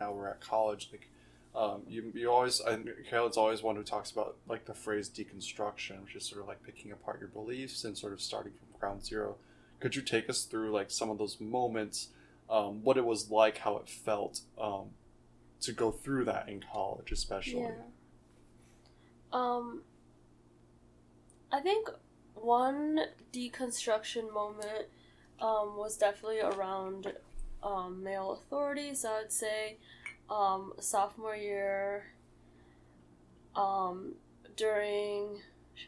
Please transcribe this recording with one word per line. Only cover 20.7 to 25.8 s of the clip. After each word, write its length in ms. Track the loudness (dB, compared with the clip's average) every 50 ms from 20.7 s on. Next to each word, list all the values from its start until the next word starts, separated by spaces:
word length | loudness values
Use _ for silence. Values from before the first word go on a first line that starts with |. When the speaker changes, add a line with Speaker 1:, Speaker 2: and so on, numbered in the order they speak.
| -20 -20 -20 -20 -20 -20 -20 -20 -20 -20 -20 -20 -20 -20 -4 -2
Speaker 2:
I 100 | 0 2
think 280 | 4 4 4 4 2 -2 -6 -10 -16 -20 -20 -20 -20 -20 -14
one 680 | -4 4 6 6 6 6 4 2 2 0 2 2 2 2 0 -4 -12 -18 -12
deconstruction 1000 | -8 -6 -6 -6 -4 -4 -4 -4 -2 -2 2 2 2 2 2 -2 -4 -4 -4 -2
moment, 540 | -2 -2 -2 -2 -4 -6 -6 -6 -4 -6 -6 -8 -12 -20 -20 -20 -20 -20 -20 -20 -8 0
um, 360 | 2 4 4 4 2 0 -2
was 200 | -4